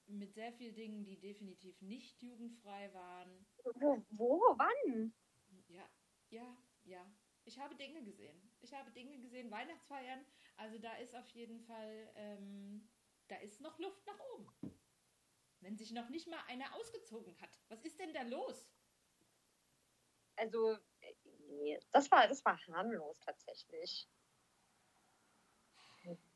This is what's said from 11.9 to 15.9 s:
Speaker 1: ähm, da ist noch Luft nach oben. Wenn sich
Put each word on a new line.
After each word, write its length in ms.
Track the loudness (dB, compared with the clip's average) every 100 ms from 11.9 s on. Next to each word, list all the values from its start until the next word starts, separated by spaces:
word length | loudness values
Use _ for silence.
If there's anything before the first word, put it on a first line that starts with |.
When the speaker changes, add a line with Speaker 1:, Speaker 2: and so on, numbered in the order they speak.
| -12 -14 -12
Speaker 1:
ähm, 760 | -10 -10 -10 -10 -10 -12 -14 _ _ _ -14
da 80 | -12
ist 240 | -12 -14
noch 180 | -14 -8
Luft 260 | -8 -8 -14
nach 140 | -14 -12 -12
oben. 120 | -14 -12 -12 -12 _ _ _ _ _ _ _ _
Wenn 160 | -10 -10
sich 140 | -6